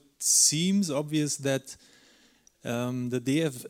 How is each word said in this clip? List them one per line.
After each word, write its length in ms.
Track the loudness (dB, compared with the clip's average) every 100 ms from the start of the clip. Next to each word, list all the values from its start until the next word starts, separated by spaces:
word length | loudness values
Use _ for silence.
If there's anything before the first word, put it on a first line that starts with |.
| _ _
seems 720 | 0 4 4 4 2 2 2
obvious 480 | -2 -2 0 0 -2
that, 360 | 0 0 -2 -16 -20 -20 _ _ _ _ _ _ -6
um, 420 | -4 -4 -4 -4
the 100 | -4
D 240 | 0 0
F 220 | 0 -4 -4